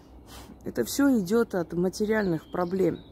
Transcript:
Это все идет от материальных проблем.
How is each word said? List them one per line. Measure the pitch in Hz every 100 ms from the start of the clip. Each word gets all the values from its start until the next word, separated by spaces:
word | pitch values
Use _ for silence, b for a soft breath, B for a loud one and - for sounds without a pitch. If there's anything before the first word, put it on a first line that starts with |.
| B B - B B B -
Это | -
все | 214 - 277 247
идет | 175 226 226 190
от | 165
материальных | 170 185 - 208 220 196 160 -
проблем. | - 175 190 175 131 -